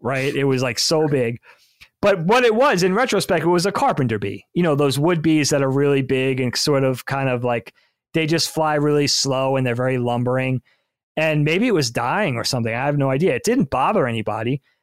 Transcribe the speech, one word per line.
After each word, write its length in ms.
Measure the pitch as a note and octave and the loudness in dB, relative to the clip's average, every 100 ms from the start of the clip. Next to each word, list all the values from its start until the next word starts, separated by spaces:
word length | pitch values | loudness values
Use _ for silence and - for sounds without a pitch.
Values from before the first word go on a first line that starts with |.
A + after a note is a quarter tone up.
right? 320 | A2+ C3+ C#3 | -4 -2 -2
It 100 | C#3 | -2
was, 180 | C#3 B2+ | 0 0
like, 160 | B2+ A#2 | -2 -2
so 280 | - D#3 D#3 | 0 2 2
big. 300 | C#3+ A#2 A#2+ _ - _ _ - - | 0 0 -4 _ -20 _ _ -20 -2
But 180 | - G3 | 0 2
what 200 | E3 B3 | 2 4
it 100 | A#3+ | 4
was, 280 | G#3+ C#4+ F#3+ | 4 4 4
in 120 | F#3 | 2
retrospect, 500 | G3 B3+ G3 - E3+ | 2 0 0 0 0
it 40 | E3 | 2
was 180 | F3 G3 | 2 0
a 60 | |
carpenter 460 | G3 C#4 D#3+ B2+ G#2+ | 0 -2 0 -2 -2
bee. 260 | G2+ G2+ _ | -6 -10 _
You 80 | E3+ | 0
know, 120 | F3 | 0
those 240 | C#3+ C#3+ B2 | 2 0 2
wood 240 | D#3+ E3+ | 0 0
bees 280 | D#3+ D#3 C#3 | 2 2 2
that 120 | C#3+ | 0
are 80 | C3+ | 0
really 320 | C#3 C#3+ C#3 | 0 2 0
big 380 | B2+ C3 C3+ C3 | 0 0 0 -2
and 160 | B2+ - | -2 -2
sort 260 | - C#3 | 0 0
of 200 | C3+ B2+ - | 0 -2 -6
kind 220 | C#3 C3+ | -4 -2
of, 160 | B2 | -2
like, 280 | A#2+ A#2 - _ _ _ _ | -2 -4 -6 _ _ _ _
they 120 | E3 D#3 | -2 0
just 220 | E3 - | 0 -2
fly 260 | D#3+ D#3 D3+ | -2 0 2
really 300 | D3 D3 C#3+ | 2 2 0
slow 480 | - C#3 C3 C3+ C3+ | -2 -2 -2 0 0
and 100 | B2+ | 0
they're 80 | |
very 240 | A#2 C3 B2+ | 0 -2 -2
lumbering. 640 | A#2+ A#2+ B2 B2+ C3 B2+ _ _ _ _ _ - | -2 0 0 0 -2 -4 _ _ _ _ _ -4
And 260 | D#3+ D3+ | 0 2
maybe 220 | D3 F3 B3 | 2 2 2
it 80 | |
was 160 | F3 A#2+ | 0 0
dying 460 | A#2+ A#2+ F3+ F#3+ A#2 | -2 -2 -2 -2 -4
or 80 | |
something. 280 | - B2+ A2+ | -4 -2 -2
I 140 | A#2 D3 | -2 -2
have 100 | D3 | 0
no 140 | C3+ | 0
idea. 240 | C3+ F3+ | 2 0
It 100 | A#2+ | 0
didn't 240 | G#3 B3+ D#3+ | 0 0 0
bother 360 | B2+ D#3 G#3 B2+ | 0 0 0 0
anybody. 560 | A2+ G#2+ G#2+ A2+ C#3+ _ _ | -2 -4 -4 -4 -4 _ _